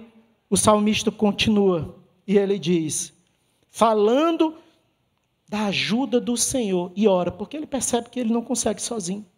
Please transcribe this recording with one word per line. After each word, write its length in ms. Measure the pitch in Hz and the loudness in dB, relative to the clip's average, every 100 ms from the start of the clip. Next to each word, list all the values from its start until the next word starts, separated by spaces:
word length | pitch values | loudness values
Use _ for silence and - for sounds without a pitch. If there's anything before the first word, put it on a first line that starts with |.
| - _ _ _ _ | -12 _ _ _ _
o 80 | 196 | 2
salmista 540 | - 214 208 214 - | 4 4 4 0 -2
continua, 840 | 208 208 202 233 208 196 175 143 - _ _ - | 0 0 0 2 4 4 2 -4 -14 _ _ 0
e 100 | 202 | 2
ele 200 | 196 202 | 2 -2
diz: 560 | 147 180 156 - - _ _ _ _ _ _ | 0 0 0 -6 -10 _ _ _ _ _ _
falando 840 | - 226 220 208 254 330 330 320 311 _ _ _ _ _ _ _ _ _ | 0 2 4 2 4 2 2 0 -2 _ _ _ _ _ _ _ _ _
da 180 | 208 214 | -4 -2
ajuda 520 | 147 135 220 214 240 | -2 -2 -2 0 -2
do 160 | 196 240 | 0 -4
Senhor, 560 | - 269 214 185 180 190 | -2 -2 -2 -2 -2 0
e 120 | 214 | 2
ora, 240 | 185 175 | 4 0
porque 240 | 170 202 302 | -6 -12 -12
ele 120 | 302 | -8
percebe 420 | 262 - 240 240 | -6 -2 -4 -4
que 100 | 247 | -6
ele 140 | 226 | -2
não 80 | 233 | -2
consegue 400 | 226 247 226 190 | -2 -4 -4 -4
sozinho. 440 | - 233 175 202 214 | -8 -8 -8 -10 -12